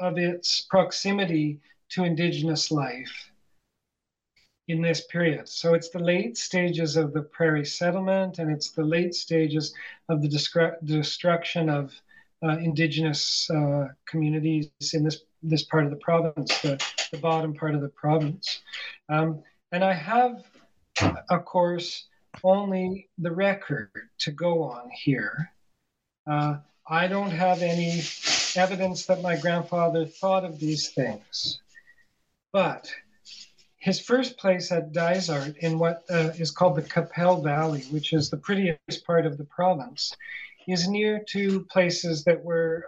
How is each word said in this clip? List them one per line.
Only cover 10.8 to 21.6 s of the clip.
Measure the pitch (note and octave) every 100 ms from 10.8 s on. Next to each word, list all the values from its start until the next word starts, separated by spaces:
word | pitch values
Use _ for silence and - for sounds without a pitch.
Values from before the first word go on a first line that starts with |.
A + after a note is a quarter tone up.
destruction | D3 D3+ D3 - F3 E3+ - F3 D#3+
of, | C#3+ C3+ - _ - _ -
uh, | D#3+ D#3+
Indigenous, | E3+ D3 D#3+ C#3+ D#3+ C#3+ - - -
uh, | D#3+ C#3+ C#3+ C3+ - -
communities | D#3+ D3+ D#3 D#3 D#3 D3+ - -
in | D#3+
this, | D#3 D3+ _ -
this | D#3+ D#3
part | - D#3
of | C#3+
the | C#3+
province, | - E3+ E3 D3+ C#3 -
the, | D3 C#3 - - -
the | D#3
bottom | D#3+ D#3+ D#3+
part | D3 D#3
of | D3
the | C#3+
province. | - D3+ D#3 D3 F#3 - - - - - - -
Um, | D3+ D#3+ D3+ - _ -
and | F3+
I | F#3+
have, | F3 D#3 A#3 B3 A#3 - _ _ _ _ - - - -
of | F3 -
course, | F3+